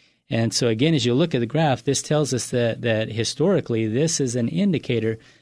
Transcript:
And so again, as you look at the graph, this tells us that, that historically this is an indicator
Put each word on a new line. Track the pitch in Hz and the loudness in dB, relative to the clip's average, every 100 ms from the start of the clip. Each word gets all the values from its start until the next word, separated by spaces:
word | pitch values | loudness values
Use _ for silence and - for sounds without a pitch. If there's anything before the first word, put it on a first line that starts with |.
| _ _ - | _ _ -6
And | 117 113 | -2 0
so | - 123 | 0 0
again, | 113 156 | 2 2
as | 151 | 2
you | 120 | 2
look | 123 170 | 2 2
at | 127 | 0
the | 117 | 0
graph, | 151 156 120 | 0 2 0
this | - 131 | 0 -2
tells | - 151 135 | 0 0 0
us | 127 - | -2 -2
that, | 123 117 123 | 0 0 0
that | 120 110 110 | -2 0 -2
historically | 110 107 - 170 170 - 113 110 | -4 -4 0 0 0 0 -2 0
this | 117 160 165 | 0 0 0
is | 131 123 | -2 0
an | 117 | -2
indicator | 165 202 139 - 117 110 113 - _ | 0 0 0 0 0 0 -4 -10 _